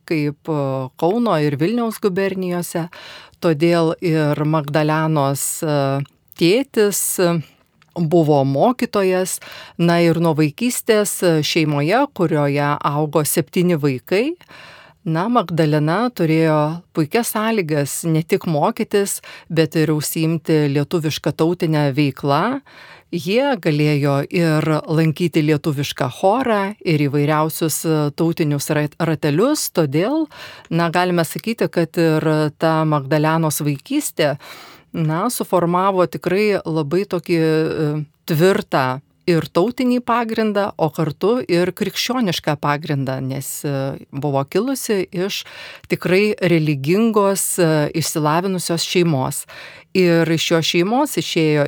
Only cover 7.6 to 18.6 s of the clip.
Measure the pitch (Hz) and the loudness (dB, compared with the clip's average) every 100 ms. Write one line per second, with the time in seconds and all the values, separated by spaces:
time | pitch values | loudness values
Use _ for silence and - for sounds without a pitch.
7.6 | _ _ _ - 165 170 151 147 135 139 | _ _ _ -4 2 4 4 4 2 2
8.6 | 202 254 233 208 190 185 185 - - - | 2 2 -2 0 0 0 -2 -6 -12 -18
9.6 | - - 170 170 170 160 170 151 156 - | -20 -2 2 4 4 4 2 2 0 0
10.6 | 240 - - 214 208 - 185 160 147 180 | -4 -4 2 2 2 0 2 2 0 0
11.6 | 156 143 147 220 285 - 165 156 143 143 | 0 0 2 2 0 0 0 2 0 0
12.6 | 143 147 - 147 151 151 147 - 160 190 | 0 0 -2 -2 0 0 0 -2 -2 0
13.6 | 175 165 143 127 - 190 269 349 - - | 0 2 0 -2 -2 0 0 -4 -14 -20
14.6 | - - - _ - 160 202 247 175 165 | -20 -20 -20 _ -4 -2 0 0 0 0
15.6 | 156 151 151 175 240 - 165 160 160 156 | 2 2 2 0 -2 -2 0 2 2 2
16.6 | 151 170 - - 151 - - 226 220 220 | 0 -4 -8 -4 -2 -2 -2 -2 -2 -2
17.6 | 160 151 143 - 170 160 160 190 - 151 | -2 -2 -2 -4 -2 -2 0 -2 0 0